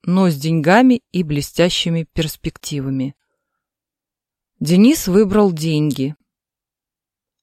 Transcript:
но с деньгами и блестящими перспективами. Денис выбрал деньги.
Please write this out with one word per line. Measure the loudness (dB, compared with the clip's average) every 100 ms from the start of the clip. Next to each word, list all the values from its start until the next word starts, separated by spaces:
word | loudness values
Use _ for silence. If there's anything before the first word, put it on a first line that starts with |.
но | -4 0 0
с | 0
деньгами | -2 -2 2 4 4 2 _
и | -6
блестящими | -4 -4 -4 0 0 0 -4 -4 -6
перспективами. | -6 -6 -6 -12 -12 -10 -8 -4 -4 -6 -8 _ _ _ _ _ _ _ _ _ _ _ _ _ -10
Денис | 0 4 4 2 0
выбрал | 2 2 2 0
деньги. | 0 -2 -2 -2 -2 -6 -8 _ _ _ _ _ _ _ _ _ _ _ _